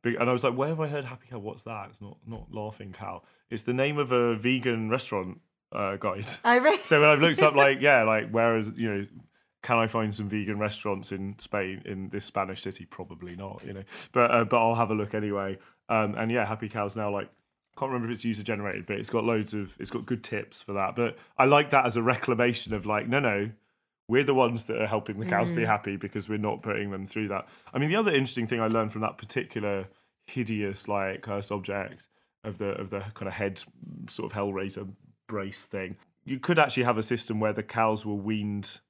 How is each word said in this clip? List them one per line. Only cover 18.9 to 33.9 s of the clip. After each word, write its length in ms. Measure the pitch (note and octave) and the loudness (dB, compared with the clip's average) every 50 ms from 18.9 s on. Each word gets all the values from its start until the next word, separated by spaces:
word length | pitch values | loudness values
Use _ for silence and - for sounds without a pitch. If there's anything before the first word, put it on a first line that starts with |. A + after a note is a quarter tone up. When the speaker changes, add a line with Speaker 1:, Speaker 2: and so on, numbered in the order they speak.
| G#2 | -6
Speaker 1:
it's 120 | G#2 A2 - | -6 -4 -2
got 140 | - A2+ G#2+ | -2 0 2
loads 300 | A#2 A2+ A2 G#2 - - | 2 0 0 0 -2 -6
of, 200 | G#2 G2+ F#2 - - | -6 -8 -8 -10 -12
it's 100 | - - | -12 -8
got 140 | - A#2 A2+ | -8 -8 -4
good 180 | - B2 A2+ | -4 -6 -6
tips 380 | - - A#2 G2+ - - - - | -4 -6 -8 -8 -8 -8 -12 -12
for 120 | - - G2+ | -10 -6 -4
that. 220 | G2+ F#2+ - - | -2 -2 -2 0
But 200 | A#2+ A#2+ A2 - - - _ _ - | -2 -2 -2 -2 -8 -20 _ _ 4
I 60 | B2+ | 6
like 240 | C3+ C#3+ D3 D3+ - | 8 8 6 6 6
that 160 | D3 C3+ C3 | 4 4 4
as 100 | A#2+ A2 | 4 2
a 60 | A#2+ | 2
reclamation 720 | A2+ B2 B2 - - - A#2+ A2+ A#2+ B2 A#2 - - - A2 | 4 4 2 2 2 0 2 4 4 2 2 0 -4 -4 -6
of, 100 | G2+ F2+ | -4 -2
like, 240 | G#2 G#2+ G#2+ A2+ A2+ | -2 -2 0 0 2
no, 120 | B2 C#3+ | 0 2
no, 300 | C#3 A#2 G2+ G2+ G2+ A2+ A2 _ _ _ _ _ _ _ _ _ _ - | 2 2 0 0 -2 -4 -6 _ _ _ _ _ _ _ _ _ _ 2
we're 160 | A#2 C3+ C#3+ | 4 4 4
the 100 | C3+ C3+ | 6 6
ones 320 | C3 B2+ A#2 A#2+ A2+ - | 6 4 4 2 -2 -4
that 140 | - A2+ A#2 | -4 -2 -2
are 40 | G#2+ | 0
helping 320 | G#2 A2 G#2+ G#2+ - G#2 G2+ | 0 0 -2 -2 -4 -8 -6
the 60 | A2 | -2
cows 240 | F#2 - G2+ A2+ - | 0 2 2 2 2
be 120 | - A2+ | 0 0
Speaker 2:
Mm. 40 | A2+ | 2
Speaker 1:
happy 300 | A2 G#2+ G#2 - G2+ G2+ | 2 2 0 0 -4 -6
because 320 | F#2 - G2 - G#2+ F#2+ - | -4 -6 -6 -6 -6 -4 -4
we're 80 | G#2+ G#2+ | -4 -2
not 220 | G#2+ G#2 - - | 0 -2 -2 -2
putting 280 | - A2+ G#2 G#2+ G2+ G2+ | -4 -4 -4 -2 -4 -6
them 160 | G2 F#2+ G2 | -6 -8 -10
through 220 | G2 - A2 G#2+ G2 | -6 -4 -4 -4 -2
that. 200 | G2 F#2+ - - - - _ - | -4 -6 -6 -10 -20 -20 _ -6
I 60 | - C3 | -2 0
mean, 100 | C#3+ D#3 | 0 2
the 80 | F3+ | 2
other 140 | A3 A3 G3+ | 2 2 4
interesting 340 | D#3+ C3+ C3+ B2 - B2 A2+ | 4 4 2 2 -2 -2 -2
thing 140 | A2 B2 A#2 | 0 0 0
I 60 | A2+ A2 | 2 2
learned 240 | A2 A#2 A2 G#2+ | 2 2 2 0
from 80 | G#2+ A2 | -2 -4
that 160 | A2 - - | -4 -4 -4
particular 680 | - - - - C3 - - - A2 G#2 G#2 G2+ G2 F#2 - _ _ _ _ _ _ _ | -8 -14 -6 -6 -6 -6 -4 -6 -4 -2 -2 -2 -4 -6 -8 _ _ _ _ _ _ _
hideous, 600 | - - C3 A#2+ G#2 A2 G#2 G#2 G2 G2 - - - | -10 -6 -6 -4 -2 -2 -4 -2 -4 -6 -8 -6 -4
like, 340 | G#2 G2+ G2 F#2+ F#2 - | -2 -2 -2 -2 -6 -8
cursed 300 | - A2 G2+ G2+ G2+ - | -8 -6 -6 -6 -4 -6
object 560 | G#2 G2+ F#2 G2+ G2 G2+ F#2+ - - - - _ _ _ _ _ _ _ | -6 -6 -4 -4 -4 -4 -6 -8 -12 -18 -20 _ _ _ _ _ _ _
of 160 | - A2 F#2 - | -12 -12 -8 -6
the, 100 | G#2 G2 | -4 -4
of 180 | - - G#2 F#2 | -4 -6 -8 -8
the 100 | G2+ G2 G2 G#2 - | -8 -8 -8 -10 -12
kind 140 | - G#2 F#2+ | -10 -10 -10
of 60 | G2 | -4
head 280 | - G2+ G2+ F#2+ - - - _ _ - - | -2 -4 -4 -4 -6 -12 -14 _ _ -18 -16